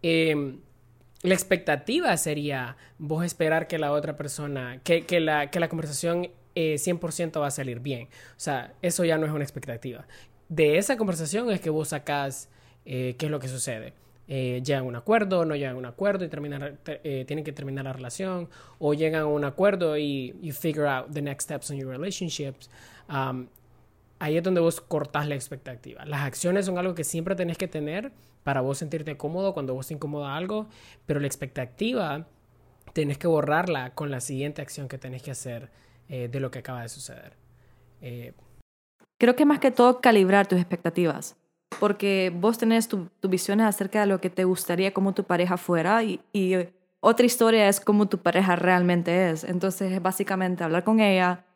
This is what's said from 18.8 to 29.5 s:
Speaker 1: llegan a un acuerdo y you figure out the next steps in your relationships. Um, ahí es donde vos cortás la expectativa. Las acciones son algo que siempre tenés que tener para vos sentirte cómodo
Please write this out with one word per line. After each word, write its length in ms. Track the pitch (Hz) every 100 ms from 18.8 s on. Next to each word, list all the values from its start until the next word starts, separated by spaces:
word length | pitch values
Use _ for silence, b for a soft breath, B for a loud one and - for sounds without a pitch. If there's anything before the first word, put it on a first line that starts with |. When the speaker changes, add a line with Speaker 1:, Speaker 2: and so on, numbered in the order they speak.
| 151
Speaker 1:
llegan 280 | 147 160 160
a 40 | 151
un 180 | 147
acuerdo 520 | 143 139 196 196 165 151
y 400 | 147 139 127 -
you 100 | 165
figure 340 | 135 165 151 147
out 240 | 131 127
the 100 | 151
next 240 | 143 139 -
steps 240 | 147 -
in 80 | 139
your 100 | 131
relationships. 800 | 127 175 185 175 - 139 131 - b b b -
Um, 400 | 147 131 131 123 _ _ _ _ _ _ _
ahí 180 | 156 160
es 60 |
donde 180 | 175 180
vos 200 | 165 165
cortás 460 | - 156 147 143 147
la 60 |
expectativa. 720 | 143 - 135 135 123 131 117
Las 180 | 143 143
acciones 440 | 139 - 175 190 190
son 120 | 180
algo 160 | 185
que 100 | 170
siempre 300 | 151 165 170
tenés 240 | 190 175 165
que 100 | 180
tener 440 | 156 147 175 262 b b _
para 160 | - 135
vos 180 | 131 139
sentirte 380 | 156 160 151 143
cómodo 380 | 147 170 196